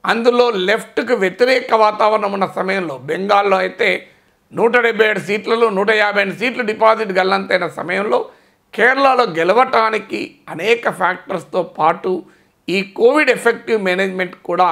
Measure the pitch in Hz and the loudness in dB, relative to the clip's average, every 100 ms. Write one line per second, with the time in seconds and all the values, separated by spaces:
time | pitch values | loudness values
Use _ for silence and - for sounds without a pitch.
0 | - 220 233 240 240 208 185 220 - - | -2 0 2 2 2 2 0 -2 -2 -6
1 | 240 233 190 - 247 262 247 226 214 208 | -2 0 0 2 2 2 2 2 2 4
2 | 214 214 202 196 180 - 185 196 170 135 | 2 2 -2 -2 -4 -4 -4 -2 -4 -8
3 | 135 170 196 202 202 190 185 185 208 - | -6 -6 2 2 2 0 -2 -2 -2 -2
4 | - _ _ _ _ 135 226 240 233 208 | -6 _ _ _ _ 0 2 4 2 2
5 | 214 208 151 208 202 233 233 190 202 220 | 2 0 -2 -6 -2 0 2 2 0 2
6 | 208 202 196 165 240 240 220 220 220 220 | 2 0 -2 -2 -4 -4 -6 2 2 2
7 | 214 185 190 196 196 190 170 - 165 190 | 0 0 0 0 0 -2 -2 -8 -6 -4
8 | 208 247 440 - _ _ _ - 226 269 | -2 -2 -4 -14 _ _ _ 0 2 2
9 | 277 254 233 160 165 214 254 233 220 214 | 0 2 0 0 2 2 2 2 0 -2
10 | - 214 - - - 160 190 233 233 165 | -6 -8 -10 -14 -14 -6 0 0 0 -2
11 | 180 180 - 180 - 185 175 - 156 175 | -2 -2 -6 -8 -4 -4 -4 0 0 0
12 | 190 185 - _ _ _ - 185 190 - | -4 -6 -8 _ _ _ -4 -4 -4 2
13 | 233 294 285 214 233 233 - 220 190 180 | 4 4 2 2 0 -2 -2 -2 0 -2
14 | 196 185 180 - - 170 180 | -2 -4 -8 -8 -6 0 2